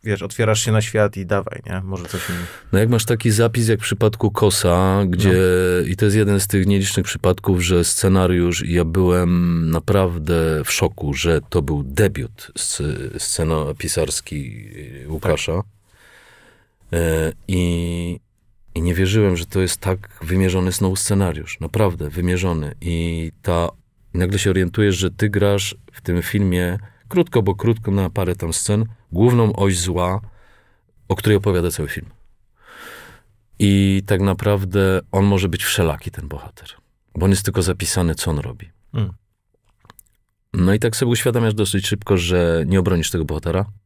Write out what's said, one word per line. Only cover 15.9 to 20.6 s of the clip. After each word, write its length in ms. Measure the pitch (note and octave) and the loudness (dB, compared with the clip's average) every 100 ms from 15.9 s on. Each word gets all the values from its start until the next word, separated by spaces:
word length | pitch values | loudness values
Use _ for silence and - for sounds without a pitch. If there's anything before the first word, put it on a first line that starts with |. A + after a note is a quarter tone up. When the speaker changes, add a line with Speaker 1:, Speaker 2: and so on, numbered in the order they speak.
| _ - - - - - _ _ _ _ | _ -20 -20 -20 -20 -20 _ _ _ _
Speaker 2:
E, 400 | E2+ E2+ D#2+ D#2+ - - | -2 0 0 -2 -4 -4
i, 720 | F#2 F2 E2+ E2+ E2+ F2 F2 _ _ _ _ - | 0 0 0 -2 -4 -6 -8 _ _ _ _ -12
i 80 | E2 | -4
nie 120 | E2+ | -2
wierzyłem, 420 | F2 F#2+ G#2+ G2+ F2 | 2 2 4 2 0
że 100 | E2+ | -2
to 140 | G2 | -2
jest 160 | F2+ - | -2 -2
tak 380 | F#2+ F#2+ G2+ - | -4 -4 -6 -14
wymierzony 500 | D#2+ F#2 F#2+ F2+ | -2 2 2 2